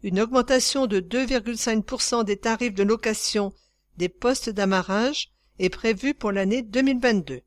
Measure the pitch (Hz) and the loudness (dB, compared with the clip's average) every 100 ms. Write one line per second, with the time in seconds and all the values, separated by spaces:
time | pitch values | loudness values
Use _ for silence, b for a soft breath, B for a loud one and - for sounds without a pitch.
0 | 202 185 233 254 240 262 - 277 262 190 | -2 0 2 2 4 2 2 0 0 0
1 | 180 240 262 254 214 226 - 220 208 254 | 0 -2 0 -2 -2 -4 0 0 -2 -4
2 | - 240 214 202 226 226 247 190 202 226 | 0 0 0 0 0 0 -2 0 2 2
3 | 226 214 - 214 202 - _ _ _ - | 0 -2 -2 -2 -2 -6 _ _ _ -6
4 | 180 - 240 262 - 208 196 190 180 196 | -6 -2 0 0 -2 -2 0 0 0 0
5 | 240 294 - _ _ _ 185 185 226 208 | 0 -2 -8 _ _ _ -2 0 -2 0
6 | 262 285 214 196 190 240 226 220 269 254 | -2 -2 -2 0 0 0 0 2 2 4
7 | 247 214 151 127 | 2 2 0 -10